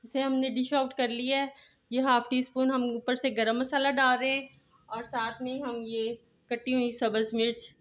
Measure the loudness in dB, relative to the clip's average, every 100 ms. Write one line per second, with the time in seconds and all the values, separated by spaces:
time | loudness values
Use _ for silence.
0 | -6 -4 0 2 0 -2 0 0 0 -2
1 | -2 -2 0 0 0 -8 -20 _ _ 0
2 | 4 4 4 -2 0 0 2 2 0 -2
3 | -2 0 0 0 2 2 0 2 2 4
4 | 4 4 2 -2 -4 _ _ _ -12 -12
5 | -6 -4 -4 -4 -8 -6 -6 -8 -6 -4
6 | -4 -6 _ _ _ -6 0 0 0 0
7 | 0 0 0 0 0 -2 -12 _